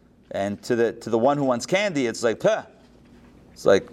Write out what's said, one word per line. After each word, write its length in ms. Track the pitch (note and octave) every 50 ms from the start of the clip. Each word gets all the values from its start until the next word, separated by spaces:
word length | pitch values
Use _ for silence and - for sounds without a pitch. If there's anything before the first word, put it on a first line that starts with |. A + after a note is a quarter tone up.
| _ _ _ _ _ -
And 320 | - F#2+ G2 G2+ G2+ -
to 140 | - - B2
the, 160 | A2+ A#2 A2
to 180 | F#2 - - A2+
the 80 | A2 A2+
one 180 | A#2 C#3 C#3+
who 80 | D3 C#3+
wants 220 | C3 B2 A#2 -
candy, 400 | - F3 F#3+ G#3 G3+ E3 C#3+ B2+
it's 160 | A2+ A2 -
like, 180 | A#2 A#2 G#2 -
"Puh." 220 | - G3+ A3 D#3+ B2 - - _ - - _ - - - - - - - - - - -
It's 140 | - - -
like, 200 | - G2 F#2+ - -